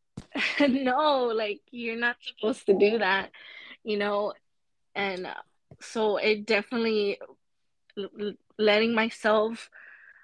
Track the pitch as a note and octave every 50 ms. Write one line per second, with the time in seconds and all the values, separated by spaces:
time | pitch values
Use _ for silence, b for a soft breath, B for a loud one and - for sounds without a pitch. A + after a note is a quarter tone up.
0 | _ _ _ - - _ - - - - - - C#4+ C#4 A#3+ C#4 C4+ B3+ B3+ C#4+
1 | D#4 D4+ C#4+ C4 B3 A#3 A3 A3+ A3 G#3 G3+ - _ _ B3+ A#3+ A#3 A3+ A3+ A#3
2 | A#3+ A#3+ B3 - - - - - G#3+ A3 C4 - - - G3 F3+ G3+ G#3 A3+ A3+
3 | G#3 F#3 G3 G3 - - - B B B B B B B B B B A3+ G#3 G3+
4 | G3+ G#3 G3+ G3+ G#3 F#3+ - _ _ _ _ _ _ _ _ _ _ _ - -
5 | G3+ G3 F#3 F#3 F#3 A#2+ - - - _ _ _ _ - - - - - - A#3
6 | A3 G#3+ G3 - - G#3+ G#3+ G#3 G#3 - A3 G3+ G#3+ - B3+ A#3 A3+ A3+ A3 G#3+
7 | G3+ G3+ - - - - C3+ _ _ _ _ _ _ _ _ _ _ _ - G3+
8 | G3 - - G#3+ G#3 G#3 - - _ _ _ - G#3+ G#3 G3+ G#3+ A3+ A#3 A#3 A3
9 | A3 A3+ - - - G#3+ G#3+ A3 G#3+ A3+ A#3 - - - B B B B B B
10 | B B B B